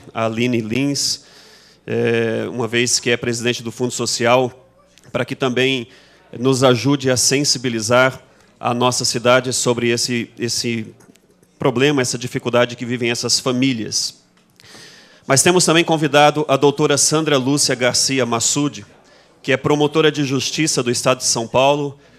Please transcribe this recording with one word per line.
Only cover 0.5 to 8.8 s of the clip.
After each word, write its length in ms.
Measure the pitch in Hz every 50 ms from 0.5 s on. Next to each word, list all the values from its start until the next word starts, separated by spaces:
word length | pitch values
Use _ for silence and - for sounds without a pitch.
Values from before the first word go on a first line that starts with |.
| 123 117
Lins, 640 | 110 107 110 127 135 143 143 139 - - - - - - - - - - - - _ _ _ _ _
é, 580 | - 113 117 120 117 117 117 117 113 110 113 110 -
uma 160 | 85 113 110
vez 320 | 110 117 117 120 120 - -
que 120 | - 120
é 60 | 120
presidente 460 | 117 - 120 117 117 113 120 120 - 113
do 80 | 113
Fundo 220 | 107 - 127 123 -
Social, 760 | - 117 110 - - 117 117 123 127 131 123 - - _ _ _ _ _ _ _ _ _ - -
para 120 | 123 123
que 120 | - 135
também 500 | - - 131 123 120 131 135 135 131 113 - - - _ _ _ _ _ _ - 110
nos 260 | 120 131 135 123 123
ajude 440 | 131 127 117 104 139 143 143 135 131
a 80 | 127
sensibilizar 1040 | 120 - - 139 139 147 143 - 127 120 131 117 113 107 101 120 123 127 131 107 - - _ _ _ _ _ _ _
a 160 | - 123 120
nossa 300 | 120